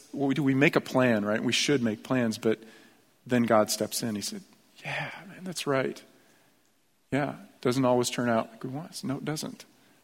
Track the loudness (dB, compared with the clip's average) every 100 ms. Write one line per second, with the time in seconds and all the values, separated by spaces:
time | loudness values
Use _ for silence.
0 | -10 -4 0 2 2 4 4 4 0 2
1 | 4 4 2 0 0 0 2 2 0 -2
2 | -2 0 0 0 0 0 -4 -20 -20 _
3 | _ _ -2 2 4 4 4 0 -4 -4
4 | -4 -4 -6 -10 -14 _ _ -16 -10 -8
5 | -8 -12 -18 -14 -10 -6 0 0 0 -6
6 | -14 _ _ _ _ _ _ _ _ _
7 | _ -4 -4 -6 -16 _ -2 2 4 4
8 | 2 -2 0 2 0 -8 -10 -10 -12 -10
9 | -6 -6 -6 -6 -8 -12 -20 _ _ _